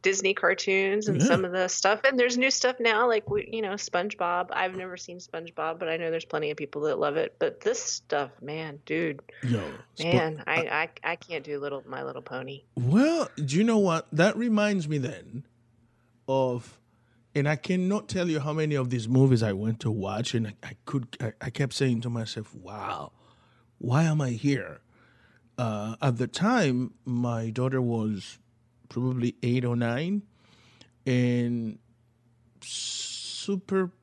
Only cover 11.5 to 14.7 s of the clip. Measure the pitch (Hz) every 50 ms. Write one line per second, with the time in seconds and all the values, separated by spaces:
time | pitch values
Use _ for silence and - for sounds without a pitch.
11.5 | 147 143 139 143 139 135 127 - 131 131 135 135 135 131 - - 131 127 131 135
12.5 | 139 139 _ _ _ - 123 120 151 214 269 311 339 330 262 - - - 151 135
13.5 | 135 170 214 233 226 214 202 185 165 160 - _ - 151 170 214 - - 233 247
14.5 | 220 208 208 208